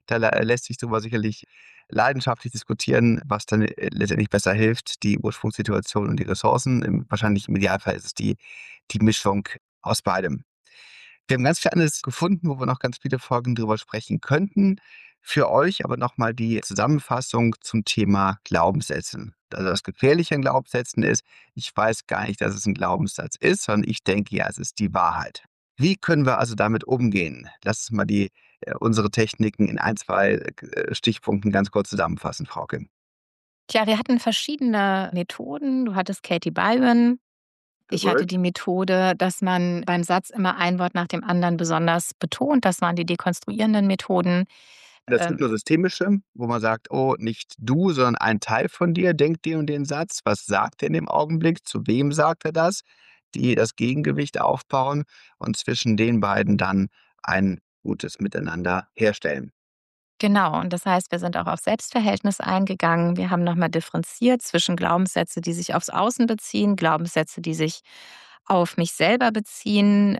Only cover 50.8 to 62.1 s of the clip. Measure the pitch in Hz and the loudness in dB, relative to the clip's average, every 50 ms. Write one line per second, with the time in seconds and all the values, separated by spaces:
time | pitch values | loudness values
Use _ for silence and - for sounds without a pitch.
50.8 | - 147 156 165 - - - 147 151 156 165 160 165 165 170 - - - - 110 | -2 -2 0 -2 -2 0 0 0 0 2 0 2 2 2 0 0 -4 -8 -8 -4
51.8 | 113 - 113 127 139 143 151 156 147 160 - - - 156 160 160 165 180 202 - | -2 0 0 2 2 2 2 2 2 2 0 -2 -4 -2 0 2 2 2 0 -2
52.8 | - _ _ _ _ _ _ _ _ _ - 123 127 123 117 - 113 110 - - | -8 _ _ _ _ _ _ _ _ _ -4 0 0 2 4 4 2 0 0 -2
53.8 | 113 123 131 151 147 147 139 147 143 - - - - - 143 135 - - - 135 | -2 0 0 0 0 0 -2 -2 -4 -4 -2 0 0 0 0 0 -2 -2 -2 0
54.8 | 131 139 143 147 147 - _ - - _ _ _ - - 104 - - - 123 - | 0 0 -2 -2 -4 -6 _ -20 -20 _ _ _ -6 -6 -6 -4 -4 -4 -4 -2
55.8 | - 120 107 101 113 120 120 107 101 101 98 104 101 101 104 92 92 95 95 95 | 0 2 2 2 2 2 2 2 2 2 2 2 2 2 2 2 2 2 2 0
56.8 | 98 - - _ _ _ _ _ - - 92 95 98 95 90 - - _ _ _ | 0 -2 -4 _ _ _ _ _ -4 -2 0 2 2 0 0 -4 -8 _ _ _
57.8 | - 107 - - - - - - 104 98 - 90 95 80 80 87 90 90 90 92 | -6 -6 -6 -6 -6 -8 -6 -6 -6 -4 -4 -4 -6 -4 -4 -4 -2 -2 -2 -2
58.8 | - - _ - 110 107 104 - - 80 71 67 - - - _ _ _ _ _ | -4 -8 _ 0 0 0 0 0 -4 -4 -4 -6 -8 -10 -16 _ _ _ _ _
59.8 | _ _ _ _ _ _ _ - - 202 202 202 185 160 156 160 175 180 175 175 | _ _ _ _ _ _ _ -2 0 2 4 4 2 2 0 -2 -2 -2 -4 -4
60.8 | - 190 180 185 - - 175 175 180 175 175 175 165 175 175 - - - 220 - | 0 0 0 0 0 -2 -4 -4 -4 -2 -2 -2 -2 -2 -4 -4 -4 -6 -6 -6
61.8 | - - - 247 208 208 | -6 -4 -2 0 0 0